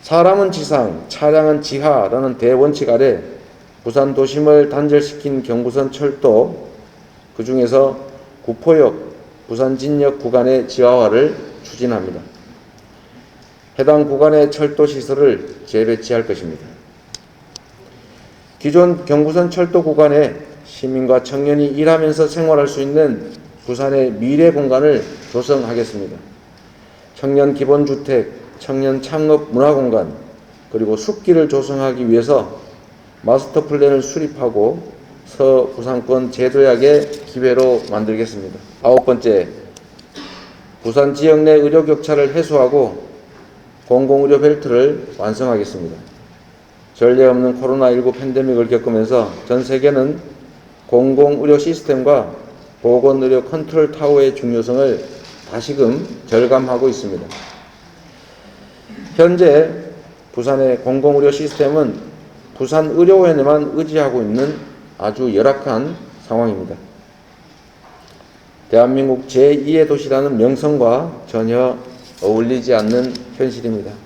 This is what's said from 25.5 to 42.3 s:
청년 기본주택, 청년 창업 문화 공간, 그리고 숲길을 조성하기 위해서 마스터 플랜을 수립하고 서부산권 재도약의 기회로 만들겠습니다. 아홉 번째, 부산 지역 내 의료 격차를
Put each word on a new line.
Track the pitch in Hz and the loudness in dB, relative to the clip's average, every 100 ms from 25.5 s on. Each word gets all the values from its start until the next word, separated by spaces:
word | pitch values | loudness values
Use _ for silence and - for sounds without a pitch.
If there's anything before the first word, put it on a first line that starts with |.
| 139 117 117 110 107 95 85 - - - - - - - - - - | -2 -2 -6 -6 -8 -12 -14 -20 -20 -20 -20 -20 -20 -20 -20 -20 -10
청년 | 139 143 143 143 | -2 2 2 0
기본주택, | 135 143 147 139 147 127 107 - - - | 0 2 2 -4 -2 -2 -2 -10 -20 -20
청년 | - 135 135 135 | -10 -4 -2 -4
창업 | 131 160 151 151 151 | -6 -4 2 0 0
문화 | 117 143 | 0 2
공간, | 143 127 110 85 71 - - - - - | 2 0 -2 -2 -10 -20 -20 -20 -20 -10
그리고 | 113 107 107 | -6 -4 -4
숲길을 | - 208 - 165 156 | -4 -8 0 2 2
조성하기 | 139 135 139 135 123 120 | -2 -4 -4 -4 -4 0
위해서 | 117 117 139 90 - - - - _ - _ | 2 2 0 -2 -14 -20 -20 -20 _ -20 _
마스터 | 104 131 139 170 147 | 0 0 0 -6 -4
플랜을 | 147 143 139 | 0 2 2
수립하고 | 127 - 151 143 127 104 110 170 165 - - - - | -2 -6 -8 -6 -4 0 -2 -2 -12 -20 -20 -20 -20
서부산권 | - 135 131 123 - 120 127 123 127 127 | -2 2 4 2 -4 -6 -8 -2 -2 -2
재도약의 | - 127 135 139 120 135 147 147 - - | -2 0 4 4 4 4 4 2 -10 -14
기회로 | 127 127 123 127 120 - | -4 0 2 2 0 -2
만들겠습니다. | 104 107 110 113 107 95 90 - - | -6 -4 -4 -6 -8 -14 -16 -20 -4
아홉 | 131 127 - | 2 2 2
번째, | 123 117 101 87 - - - - - - - - - - - - - | 0 2 0 0 -10 -20 -20 -20 -20 -20 -20 -20 -20 -20 -20 -20 -12
부산 | 117 117 143 143 | -4 0 0 2
지역 | 156 156 | 2 4
내 | 156 | 6
의료 | 151 147 160 151 | 4 4 2 2
격차를 | 147 147 143 143 | -2 0 0 0